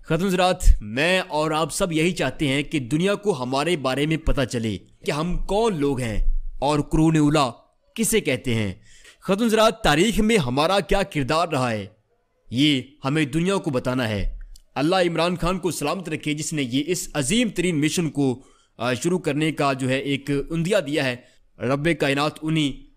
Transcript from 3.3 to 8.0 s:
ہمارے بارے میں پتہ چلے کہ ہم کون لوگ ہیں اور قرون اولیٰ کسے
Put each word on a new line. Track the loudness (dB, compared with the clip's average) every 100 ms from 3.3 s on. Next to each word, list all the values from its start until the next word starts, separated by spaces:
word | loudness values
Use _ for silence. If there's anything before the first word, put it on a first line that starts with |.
| -2
ہمارے | -2 -2 0 0
بارے | 0 -2 0
میں | 0
پتہ | 2 2 0
چلے | -2 -4 -4 -10 _ -4
کہ |
ہم | -2 -2 -2
کون | 0 0 0 0
لوگ | 0 -2
ہیں | -2 2 2 2 -2 -2
اور | 0 0
قرون | 0 2 4 4
اولیٰ | 4 4 0 -4 _ _ _
کسے | -4